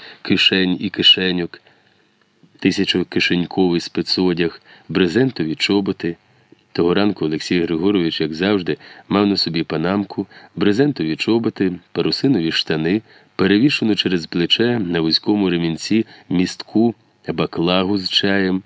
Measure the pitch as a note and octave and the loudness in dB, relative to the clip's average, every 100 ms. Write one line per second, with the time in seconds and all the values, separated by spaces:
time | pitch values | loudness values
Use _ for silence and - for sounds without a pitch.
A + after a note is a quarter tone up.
0 | - - - F#2+ - F#2+ F#2 F2+ G#2 - | -18 -18 -4 0 2 2 2 0 -4 0
1 | F2+ - F#2 F2+ E2+ - _ _ _ _ | 4 4 2 -2 -4 -8 _ _ _ _
2 | _ _ _ _ _ _ - F2+ F#2+ F#2 | _ _ _ _ _ _ 0 0 0 0
3 | F2 - - F2+ E2+ - F#2 E2+ - - | -2 -2 0 0 -2 0 2 2 -2 -6
4 | E2+ - F#2 E2+ E2+ - - - - E2 | -4 0 0 0 -2 -4 -16 -20 -4 0
5 | F#2 F2+ C3 - D#2+ D2+ - G2+ G2 F#2+ | 2 2 0 0 -4 -4 0 0 0 -4
6 | E2+ E2+ _ _ _ - _ - E2+ F2 | -6 -8 _ _ _ -20 _ -2 0 2
7 | G#2 F#2+ D#2+ D#2 - F2+ E2 E2 F#2 G#2 | 0 0 -2 -4 -2 0 0 0 0 2
8 | E2 - D#2 D#2 F#2 G#2 D#2+ D2+ - - | 0 -2 -6 -2 0 0 0 -6 -8 -20
9 | - F#2+ G#2 F#2+ - E2 D#2+ E2 E2 G2+ | -2 2 2 2 0 -2 -2 -2 0 -2
10 | F#2+ - G2 - - - G2+ G#2 D3 B2+ | -2 -6 -8 -12 -16 -2 0 2 2 0
11 | D#2 D2+ - A2+ A2+ - F#2+ F2 - - | -4 -2 0 0 0 -2 -2 -2 -6 -4
12 | D#2+ D#2+ C#3 A#2+ E2 - - D#2+ D#2+ G#2 | -2 0 2 2 2 -2 -2 -2 0 0
13 | - - _ - F#2 G2+ C#3 - A2+ G2+ | -2 -16 _ -2 2 4 4 2 0 0
14 | G2+ F#2 D#2+ F2+ E2+ - A#2 A#2+ F2+ E2+ | 0 -2 -2 -2 -2 0 0 0 -2 0
15 | D#2+ D#2 - G#2 F#2+ F2 E2+ D#2+ - G#2+ | 0 0 0 0 2 0 -2 -4 0 0
16 | G#2+ - - F2 F#2 - - G#2+ A#2 A2 | 0 -8 -4 0 0 -4 -4 2 2 0
17 | _ _ - E2 E2 - E2+ F#2 F#2+ G2+ | _ _ -8 -4 -4 -2 0 2 0 -2
18 | F#2 - G2+ G2 F#2+ F#2 | -2 -2 0 0 0 -2